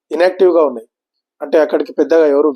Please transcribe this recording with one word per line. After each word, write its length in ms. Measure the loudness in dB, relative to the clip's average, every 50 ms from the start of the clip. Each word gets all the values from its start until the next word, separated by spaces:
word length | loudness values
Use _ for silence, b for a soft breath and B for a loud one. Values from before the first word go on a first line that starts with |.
| _ _ -4
ఇన్యాక్టివ్గా 460 | -2 0 -2 0 2 0 2 2 2 0 0
ఉన్నాయి, 180 | -2 -6 -14 _ _ _ _ _ _ _ _ _ _ _ -8
అంటే 140 | -2 0 0 0
అక్కడికి 260 | 0 -2 -4 -6 -6 -4 -4
పెద్దగా 260 | -2 0 2 2 2 2 2
ఎవరు 160 | 2 0 0 -2